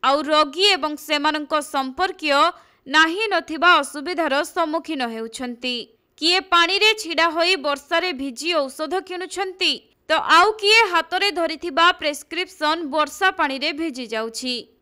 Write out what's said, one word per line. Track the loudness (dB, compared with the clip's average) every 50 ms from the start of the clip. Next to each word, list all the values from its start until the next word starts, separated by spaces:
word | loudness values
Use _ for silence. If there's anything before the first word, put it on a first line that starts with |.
| 4
ଆଉ | 2 2 2
ରୋଗୀ | 2 2 2 2 2 2 0 2 4
ଏବଂ | 4 4 2 0 -4 -6
ସେମାନଙ୍କ | -8 -4 -2 -2 0 0 0 0 -2 -4 -2 -2 -2
ସମ୍ପର୍କୀୟ | -2 -2 -4 -4 -4 -4 -2 -2 -2 -2 -2 -4 0 2 4 4 4 2 2 -4 _ _ _ _ _
ନାହିଁ | 0 4 4 4 4 2 -2 -2
ନଥିବା | 0 -2 -2 -2 -4 -4 2 4 6 6
ଅସୁବିଧାର | 4 2 -2 -8 -8 -8 -6 -4 -2 0 0 0 0 -2
ସମ୍ମୁଖୀନ | -2 -2 -2 -2 -2 -2 -6 -6 -6 -6 -6 -6
ହେଉଛନ୍ତି। | -6 -6 -8 -10 -10 -10 -10 -10 -10 -10 _ -6 -6 -6 -6 -8 _ _ _ _ _ _
କିଏ | _ 0 0 0 0
ପାଣିରେ | 0 2 2 2 4 2 2 2 2 2 2
ଛିଡ଼ା | 0 -4 -4 0 0 0
ହୋଇ | 2 2 0 0 0 0
ବର୍ଷାରେ | 0 0 -4 -4 -4 -4 _ -2 0 0 -2 -6
ଭିଜି | -6 -8 -8 -8 -8 -4 -2 0
ଔଷଧ | 0 -2 -2 -6 -8 -6 -4 -4 -4
କିଣୁଛନ୍ତି, | -4 -6 -10 -10 -10 -10 -6 -6 -6 -8 -4 -2 -2 -2 -2 -2 _ _ _ _ _ -2
ତ | -2
ଆଉ | -2 4 6 6 6 6 4
କିଏ | 2 0 2 4 6 6 6 4 2
ହାତରେ | 0 0 0 -2 -2 -2 0
ଧରିଥିବା | 0 -2 -4 -4 -4 -6 -8 -4 0 4 4 4
ପ୍ରେସ୍କ୍ରିପସନ | 4 2 -4 -4 -4 -6 -12 _ -6 -6 -6 -6 -6 -4 -2 -2 -2 -2 -4
ବର୍ଷା | -4 -2 -2 -2 -2 -2 0 0 0
ପାଣିରେ | 0 0 -2 -2 -2 -4 -4 -4
ଭିଜି | -4 -4 -6 -6 -6 -8 -10
ଯାଉଛି। | -6 -6 -6 -6 -6 -8 -8 -6 -6 -6 -8 -10 _ _ _